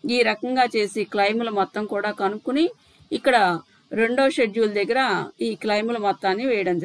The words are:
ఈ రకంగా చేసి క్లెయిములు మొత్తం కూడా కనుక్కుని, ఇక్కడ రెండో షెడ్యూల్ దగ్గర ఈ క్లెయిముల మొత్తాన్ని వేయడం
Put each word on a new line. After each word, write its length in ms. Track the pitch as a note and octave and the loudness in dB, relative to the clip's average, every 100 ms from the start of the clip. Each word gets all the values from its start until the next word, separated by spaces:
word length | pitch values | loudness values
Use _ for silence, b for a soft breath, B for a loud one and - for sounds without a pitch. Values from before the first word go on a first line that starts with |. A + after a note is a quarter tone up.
| - B3 | 0 2
ఈ 20 | A3 | 2
రకంగా 340 | G#3+ B3 B3+ B3 A3+ | 0 -2 0 2 0
చేసి 280 | G#3 - F#3+ | -2 -4 -4
క్లెయిములు 380 | G#3 G3+ A3+ A3+ G#3 | 0 0 0 -2 -2
మొత్తం 260 | F#3 G#3 G#3+ | -2 -4 -4
కూడా 180 | G3+ G#3 G#3 | -4 -4 -2
కనుక్కుని, 440 | G3 G#3+ - C4+ F4 A#4 b b b A#3+ | -4 -4 -4 0 0 -2 b b b -2
ఇక్కడ 180 | C#4 B3 F#3 E3 b b b G#3 | 2 4 4 0 b b b -2
రెండో 240 | A3+ B3 C4+ C4+ | 0 2 2 2
షెడ్యూల్ 380 | A3+ G#3 A3 G#3 | 0 2 0 0
దగ్గర 200 | G3 B3 C4+ F3+ E3 _ A3+ | 0 0 0 0 -4 _ -6
ఈ 60 | G#3+ | -4
క్లెయిముల 360 | G#3+ G#3 A3+ A#3+ G3+ | -2 0 0 0 0
మొత్తాన్ని 360 | F#3+ F#3+ F#3+ C4 | 0 0 0 0
వేయడం 260 | A3 F#3 F3 | 0 0 -2